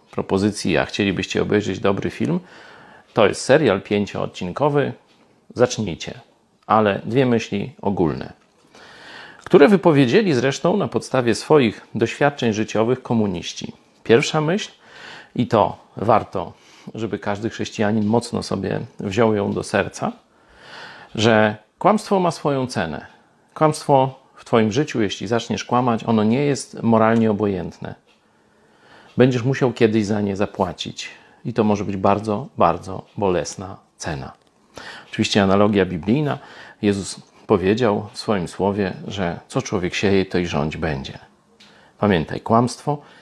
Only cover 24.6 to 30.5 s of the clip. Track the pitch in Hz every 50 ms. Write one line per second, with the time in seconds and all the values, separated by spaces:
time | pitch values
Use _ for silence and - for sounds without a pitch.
24.6 | 110 107 98 139 151 147 - 123 107 95 - - - 95 120 113 - - 107 101
25.6 | - - 120 123 131 123 113 110 - - 113 110 104 107 117 135 147 143 135 117
26.6 | - - - - - 113 113 110 110 110 117 117 113 110 104 98 107 101 98 87
27.6 | 82 82 - - - - - _ _ _ _ _ _ _ _ _ _ _ _ _
28.6 | _ _ _ _ _ - - - - - - 113 123 135 127 123 110 135 135 -
29.6 | 139 123 113 - 120 110 107 113 104 95 110 104 104 98 95 92 104 -